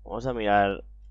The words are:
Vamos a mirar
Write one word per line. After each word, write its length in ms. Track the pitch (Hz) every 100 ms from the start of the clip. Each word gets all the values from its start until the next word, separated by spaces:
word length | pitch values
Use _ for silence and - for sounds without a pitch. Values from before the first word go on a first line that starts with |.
Vamos 220 | - 107 131
a 80 |
mirar 500 | 120 104 101 98 98 - - -